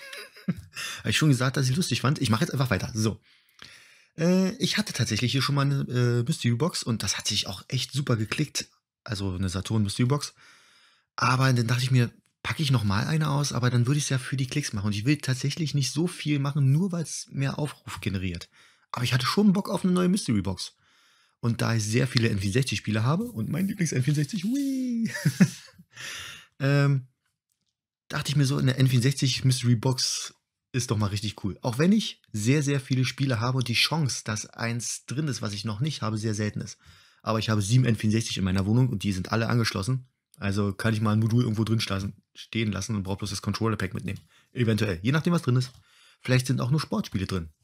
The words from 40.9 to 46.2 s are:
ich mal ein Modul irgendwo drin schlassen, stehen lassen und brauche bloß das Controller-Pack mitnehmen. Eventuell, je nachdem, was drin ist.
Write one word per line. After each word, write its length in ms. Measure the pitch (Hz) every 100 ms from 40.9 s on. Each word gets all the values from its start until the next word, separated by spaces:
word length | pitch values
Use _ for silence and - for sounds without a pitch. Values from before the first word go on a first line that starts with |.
ich 60 | 107
mal 120 | 110
ein 80 | 107
Modul 220 | 113 117
irgendwo 200 | 123 107
drin 160 | 107 113
schlassen, 420 | - 98 98 - _
stehen 360 | - - 110 110
lassen 240 | 98 95
und 100 | 107
brauche 140 | 92 98
bloß 120 | 101
das 100 | 98
Controller-Pack 540 | - 95 110 104 95
mitnehmen. 260 | 101 95 98 - _ _
Eventuell, 460 | - 110 107 107 85
je 100 | 104
nachdem, 200 | 156 175
was 80 | 170
drin 160 | 127 123
ist. 140 | 127 - _ _ _ _